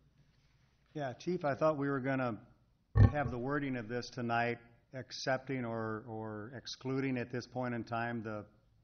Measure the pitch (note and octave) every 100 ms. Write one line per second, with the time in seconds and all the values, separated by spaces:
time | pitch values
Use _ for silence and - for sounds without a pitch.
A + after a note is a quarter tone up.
0 | - _ - _ _ _ _ _ _ D3+
1 | C3+ A#2+ E3+ F3+ D3+ C3 D#3 D3+ C#3+ C#3
2 | C3 C3 B2 G#2 - - _ _ _ -
3 | G#2 D3 C3+ B2 B2+ D3 C#3+ B2+ G#2+ A#2+
4 | A#2 - A#2+ A#2 A#2+ A#2 - - _ C3
5 | B2 - C#3+ C3 C3 C3+ A#2 A2+ A2 A2
6 | A#2+ A2 A2 G#2+ G#2+ B2+ - - C3 C3+
7 | C3+ B2+ A#2 B2 - B2+ B2 A#2+ G#2 A#2
8 | A#2 A#2 G#2+ G#2 G2+ - _ -